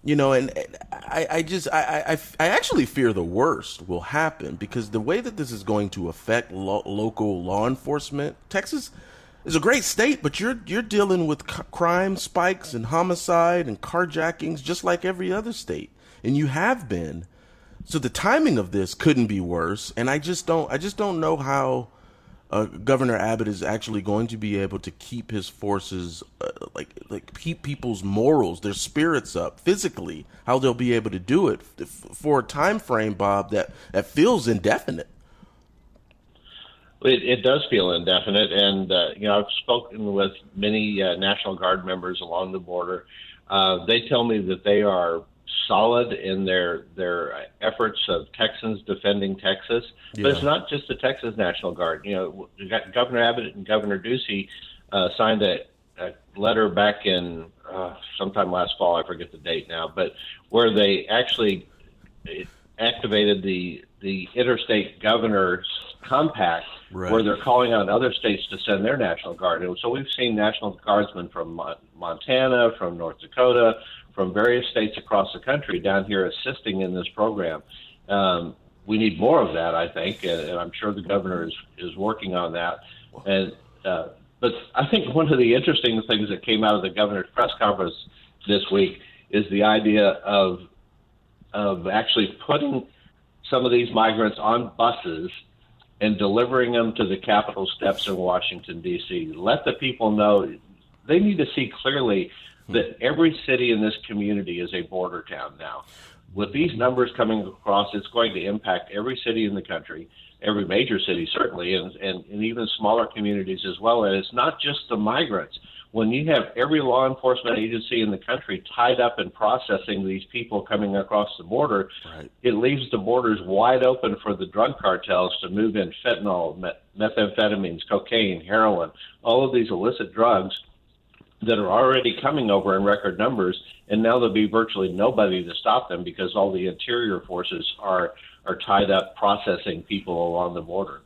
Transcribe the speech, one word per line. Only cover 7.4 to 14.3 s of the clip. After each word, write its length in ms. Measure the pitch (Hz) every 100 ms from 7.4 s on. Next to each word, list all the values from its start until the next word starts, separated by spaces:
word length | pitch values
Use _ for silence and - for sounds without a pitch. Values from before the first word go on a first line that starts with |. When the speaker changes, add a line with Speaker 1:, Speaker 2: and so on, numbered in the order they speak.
Speaker 1:
law 240 | 87 98 113
enforcement, 680 | 131 - 147 - 143 147 - -
Texas 400 | 190 - 302 - - - - - -
is 120 | - 160
a 40 |
great 240 | 165 269
state, 380 | - - 240 269
but 180 | 147 -
you're, 180 | 214 247 143
you're 160 | 196
dealing 440 | 220 208 202 185 160
with 240 | 147 -
c-, 120 | - -
crime 460 | - 170 175 190 196
spikes 580 | - - 175 185 -
and 120 | 123 113
homicide 800 | 160 180 175 - 170 170 175 151
and 140 | 104
carjackings 840 | - 170 180 151 160